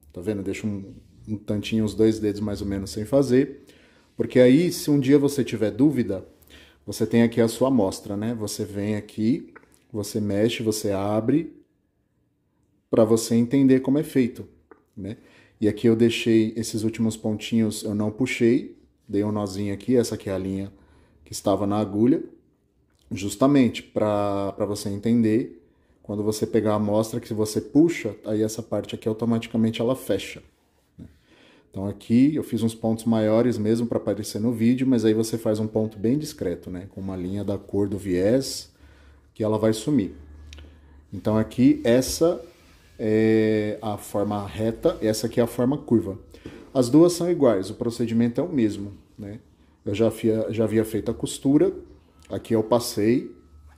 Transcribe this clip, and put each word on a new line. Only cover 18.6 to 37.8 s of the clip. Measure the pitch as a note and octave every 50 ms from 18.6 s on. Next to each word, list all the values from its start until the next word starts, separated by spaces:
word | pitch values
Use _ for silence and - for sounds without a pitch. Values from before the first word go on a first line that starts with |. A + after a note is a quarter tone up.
| G2+ - - _ _ _ _ _ _ -
dei | G2+ G2+ G#2
um | G#2
nozinho | G#2 G#2+ G#2 G2 F#2 G2 G#2 G2+
aqui, | G2 G2 - - C3
essa | A#2+ A2+ - A2
aqui | G#2 - G#2
é | F#2+
a | F#2
linha | F#2+ F#2+ F#2+ F#2+ G2 G2 - _ _ _ _ _ _ _ _ _ _
que | -
estava | A2 - - G#2 G2 F#2+ G2+
na | G2 G2+ G#2
agulha, | G#2+ G2 G2 G#2 A2 B2+ D#3 - - - - _ _ _ _ _ _ _ _ _ _ _ _ _ _ _
justamente | - F#2 G2+ G2+ - - C3 C#3 C#3+ C#3 B2 A2 - -
pra, | - - _ G#2 G#2+ G#2+ G#2 G#2 G2+ G2+ G2 G2 G2 G2
pra | - - G#2+
você | G2+ G#2 G#2 - G#2+
entender, | G2+ G#2 - A#2 A#2 A#2+ A2+ G#2+ A2 A#2+ - - - - _ _ _ _ _ _ _ _
quando | _ - G#2 G#2
você | G#2 G#2+ G#2+ - A2+
pegar | - - A2+ G2+ G#2+
a | G#2
amostra, | G#2 G#2+ G#2 G#2 A2 A2+ A2+ - A#2+
que | -
se | -
você | A2+ G#2+ G#2+ G#2+ - -
puxa, | - - - C#3+ E3 E3+ E3 - - G#2+ G2+ - -
aí | G#2 G#2+ G#2+
essa | A2 A2 - -
parte | A2 - A2 G#2 G2+ - -
aqui | A2 - A#2
automaticamente | A2 - A#2+ A2+ A#2 A2+ A2+ - - A2+ A2 A2 A2+ -
ela | A2+ A#2+ C3
fecha, | B2+ - - G2+ G2 - - - - - _ _ _ _ _ _ _ _ _ _ -
né? | - - _ _ _ _ _ _ _ _ _ _ _ _
Então | - F#2+ F#2+
aqui | G2+ G2 - - - A2+ A#2+ C3+ D3 D#3+
eu | C3
fiz | - - B2 G#2+
uns | A2+ A2+ A2+
pontos | - - A2+ A2 A2+ -
maiores | A2+ A2+ A2 G#2+ G#2+ G#2+ A2+ A#2+ B2 A2
mesmo | G#2 G#2 G#2+ A#2 A#2 A#2+
pra | A#2 -
aparecer | A2+ - G#2+ G2+ G2+ G#2 - - G#2+
no | G#2+ A#2+
vídeo, | B2 A2 A2+ A#2 B2+ B2+ C3+
mas | C3 C3 A2+ G#2+
aí | A2+ A2
você | A2+ A2 A2 - A2+
faz | - A2+ A2 G#2+
um | A2
ponto | A2 - A2 A2 A2 - G2+
bem | F#2+ A2+ C3 D3+
discreto, | D3+ - - - G2+ F2+ E2+ E2 - F2+
né? | F2+ F2+ F#2+ G2+
Com | - G2
uma | F#2+ F#2+ F#2+
linha | F#2 F2 F#2 G2 G#2
da | G2+ G2+ G2+
cor | F#2+ - - - G2